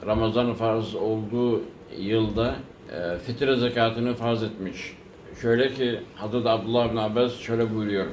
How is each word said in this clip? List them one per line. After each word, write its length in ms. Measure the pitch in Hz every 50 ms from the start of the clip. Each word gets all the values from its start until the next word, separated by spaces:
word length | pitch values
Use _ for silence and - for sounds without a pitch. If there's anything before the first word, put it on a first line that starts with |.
| -
Ramazan 480 | 101 107 113 113 110 104 123 123 120 107
farz 400 | 95 113 113 110 113 107 95 104
olduğu 680 | 87 95 110 110 110 107 101 117 120 123 120 113 95 - - - - - - - -
yılda, 540 | 95 101 110 113 110 104 101 110 117 127 135 135 135 - - - - - -
e, 260 | 80 87 85 87 87
fitre 380 | - - 120 120 143 135 131
zekatını 580 | 120 120 120 120 117 113 113 110 117 120 123 117
farz 280 | - 117 117 117 110 113
etmiş. 500 | 104 - - 95 90 - - - - - - - - - - - - - - -
Şöyle 320 | 117 117 120 135 131 123
ki, 240 | 135 127 120 113 101 - - -
Hazreti 340 | - 107 104 113 123 110 113
Abdullah 440 | 113 107 95 110 117 120 117 110 110
bin 40 |
Abbas 420 | 113 107 107 104 120 123 123 120 -
şöyle 360 | - 117 117 117 117 107 110
buyuruyor. 320 | 110 107 104 101 98 90 80